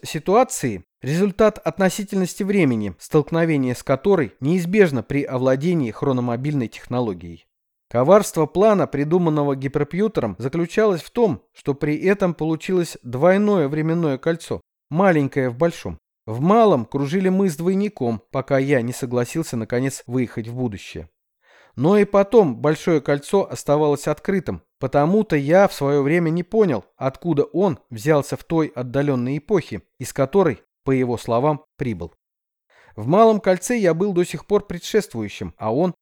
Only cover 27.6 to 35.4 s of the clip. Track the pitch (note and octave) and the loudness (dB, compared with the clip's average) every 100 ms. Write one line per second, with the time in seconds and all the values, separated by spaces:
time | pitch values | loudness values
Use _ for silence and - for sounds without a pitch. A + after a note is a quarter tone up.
27.6 | G3 B2 _ A2+ C#3+ D3+ C3+ C#3 - E3 | -2 -2 _ -6 0 0 0 -8 -4 -2
28.6 | D#3 - B2+ C#3 D3 B2+ B2 D3+ - F#3+ | -2 -6 -6 -2 0 -2 -2 -6 -2 -2
29.6 | - G2+ - _ B2 - C3+ G3 E3+ G2+ | -2 -10 -12 _ -8 -4 0 2 2 0
30.6 | _ _ - C3 B2 A2+ - A#2 D3 D3 | _ _ -2 0 0 -4 -2 0 0 -2
31.6 | - - B2+ F2+ E2+ - _ _ _ _ | -8 -8 -6 -6 -12 -16 _ _ _ _
32.6 | _ _ _ - A2+ F#3+ A3+ G#3+ G3 F3+ | _ _ _ -10 0 4 4 4 0 0
33.6 | - A#3+ F#3 D#3+ G#3 F3 F3 D#3+ - G3+ | -2 0 2 2 0 0 -2 -6 -2 -2
34.6 | - F3 - G#3+ - A#2 G#2 - | -2 -10 -2 -2 -2 -6 -8 -8